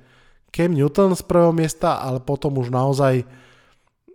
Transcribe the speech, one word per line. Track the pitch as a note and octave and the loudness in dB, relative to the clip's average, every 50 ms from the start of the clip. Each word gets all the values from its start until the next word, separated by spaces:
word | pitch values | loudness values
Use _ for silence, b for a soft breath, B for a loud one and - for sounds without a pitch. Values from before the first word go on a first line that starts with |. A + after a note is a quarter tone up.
| b b b b b b b b b b | b b b b b b b b b b
Cam | - - E3+ F3 E3+ | -4 -2 0 0 2
Newton | C3+ C#3 D3 C#3+ G3+ G3 F#3+ F3+ | 2 0 2 2 2 2 2 0
z | - - | -2 -2
prvého | - F3+ F3 E3+ E3+ | 0 2 4 4 4
miesta, | E3 E3 D#3+ D3+ - - F3+ E3 C#3 | 2 0 -2 -2 -4 -2 -2 -2 -2
ale | - - C3 B2+ C3 | -2 -4 -6 -6 -6
potom | B2 - C#3+ - - D3 C#3 C3+ | -6 -6 -6 -4 -4 -4 -4 -4
už | B2 A#2+ | -4 -2
naozaj, | B2+ B2+ C3 C#3 C#3 C#3 C#3+ C3 B2+ B2+ B2 B B B B B B B B B B B B B B _ _ - | -2 -2 0 0 0 2 2 2 2 0 -4 B B B B B B B B B B B B B B _ _ -20